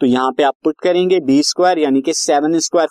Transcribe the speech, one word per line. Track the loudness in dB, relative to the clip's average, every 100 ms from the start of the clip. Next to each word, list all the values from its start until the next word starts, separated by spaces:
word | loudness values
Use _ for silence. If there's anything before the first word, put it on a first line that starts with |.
तो | 0
यहाँ | 0 0 0
पे |
आप | -2 -2
पुट | -4 -2
करेंगे | -2 0 0 0
बी | 2 0
स्क्वायर | 0 0 0 0
यानी | 0 -2
कि | -2
सेवन | -4 -2 0 0 -2
स्क्वायर | -2 -2 -2